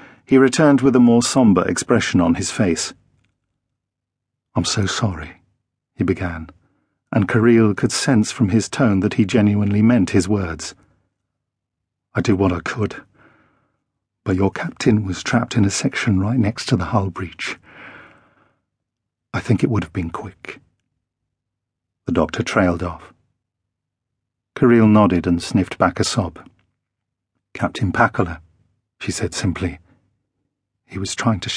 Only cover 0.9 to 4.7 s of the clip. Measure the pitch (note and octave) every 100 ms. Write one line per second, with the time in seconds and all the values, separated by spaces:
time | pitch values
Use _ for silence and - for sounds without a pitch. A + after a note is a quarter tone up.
0.9 | B2 A#2+ A#2 A#2 C#3 A2+ F2+ F2+ E2+ -
1.9 | A#2 - F#2 E2+ E2+ F#2+ - G2 E2 -
2.9 | - _ _ _ _ _ _ _ _ _
3.9 | _ _ _ _ _ _ A2 -